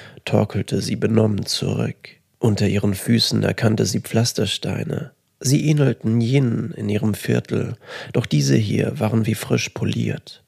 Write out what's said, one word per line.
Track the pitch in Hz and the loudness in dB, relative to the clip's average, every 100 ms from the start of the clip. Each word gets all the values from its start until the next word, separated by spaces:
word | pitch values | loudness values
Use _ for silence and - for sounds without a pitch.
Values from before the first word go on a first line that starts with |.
| - - | -20 -14
torkelte | - 107 107 101 - 101 | 0 2 2 -2 -2 -4
sie | 104 - | -2 -2
benommen | 107 110 110 101 - | 2 4 4 2 -2
zurück. | - - 101 117 - - - _ _ | -4 -2 -2 -4 -6 -16 -20 _ _
Unter | 117 101 101 | 0 2 2
ihren | 98 101 | 2 0
Füßen | 98 - 117 - 110 | -2 0 2 2 0
erkannte | 101 101 110 107 98 | 0 0 0 2 0
sie | - | -2
Pflastersteine. | - 110 117 - 104 - 98 98 - - - - _ _ | -2 0 0 0 -4 -4 -4 -4 -4 -6 -8 -16 _ _
Sie | 123 147 151 | 0 2 4
ähnelten | 151 135 139 110 117 | 4 2 2 0 2
jenen | 117 135 127 113 - | 4 2 2 0 -4
in | - 107 | -6 -2
ihrem | 104 107 | 0 0
Viertel, | 98 - 120 - 107 - - - - - | -2 0 0 0 -4 -4 -8 -12 -14 -4
doch | 123 120 | -4 0
diese | 151 139 131 | 0 4 4
hier | 107 107 104 98 | 4 0 0 0
waren | 107 110 110 | 0 0 0
wie | 104 | -2
frisch | - 117 - | -2 -2 -2
poliert, | - - - - - - - | -4 -4 -2 -2 -4 -10 -20